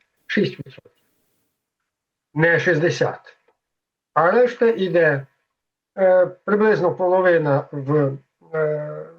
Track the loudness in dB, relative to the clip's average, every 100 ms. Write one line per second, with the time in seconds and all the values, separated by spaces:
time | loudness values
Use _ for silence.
0 | _ _ -6 -2 -2 -6 -18 -20 _ _
1 | _ _ _ _ _ _ _ _ _ _
2 | _ _ _ 0 2 2 0 0 -2 -2
3 | -4 -4 -18 _ _ _ _ _ _ _
4 | _ 0 2 2 2 2 0 0 -2 2
5 | 2 0 -8 _ _ _ _ _ _ 0
6 | 2 4 2 -4 -4 0 2 2 0 -2
7 | 0 2 2 2 2 -2 -2 -10 -2 0
8 | -2 -4 _ _ _ -4 -4 -4 -8 -12
9 | -16